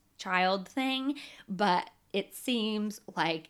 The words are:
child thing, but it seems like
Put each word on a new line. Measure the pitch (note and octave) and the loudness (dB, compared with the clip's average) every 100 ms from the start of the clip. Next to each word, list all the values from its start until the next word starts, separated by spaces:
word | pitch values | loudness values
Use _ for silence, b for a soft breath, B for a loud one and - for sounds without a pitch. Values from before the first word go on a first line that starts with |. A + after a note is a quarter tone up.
| _ - | _ -12
child | G3 F3+ F#3 G3 F#3 | 0 2 4 2 -2
thing, | - C4 C4 C4+ C#4+ B B - | -2 -2 0 -2 -4 B B -8
but | F#3+ G3+ F3+ - - _ | 2 4 4 0 -12 _
it | G3 - | -4 -4
seems | - - A#3+ G#3+ G#3+ G#3+ - - F#3+ | -6 -2 0 0 0 -2 -6 -8 -2
like | D#3+ D#3+ | 0 -2